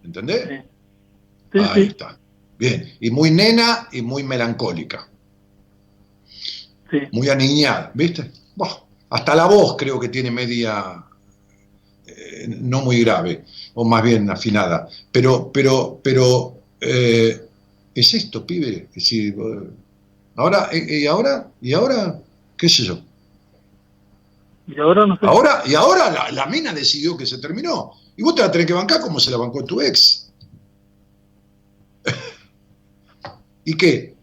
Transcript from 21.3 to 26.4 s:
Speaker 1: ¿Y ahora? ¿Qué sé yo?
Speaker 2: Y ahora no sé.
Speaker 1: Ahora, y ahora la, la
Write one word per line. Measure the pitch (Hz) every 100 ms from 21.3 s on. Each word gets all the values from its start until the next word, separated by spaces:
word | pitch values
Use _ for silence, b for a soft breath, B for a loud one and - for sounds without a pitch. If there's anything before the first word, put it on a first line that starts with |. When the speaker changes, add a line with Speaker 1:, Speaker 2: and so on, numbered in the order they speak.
| 269 - _
Speaker 1:
¿Y | 123
ahora? | 156 262 240 180 - - _ _ -
¿Qué | 170
sé | -
yo? | 101 85 _ _ _ _ _ _ _ _ _ _ _ _ _ _ _ _ -
Speaker 2:
Y | 147
ahora | 151 185
no | 208 185
sé. |
Speaker 1:
Ahora, | 202 170 302 269
y | 127
ahora | 147 262 370 262
la, | 147 -
la | 135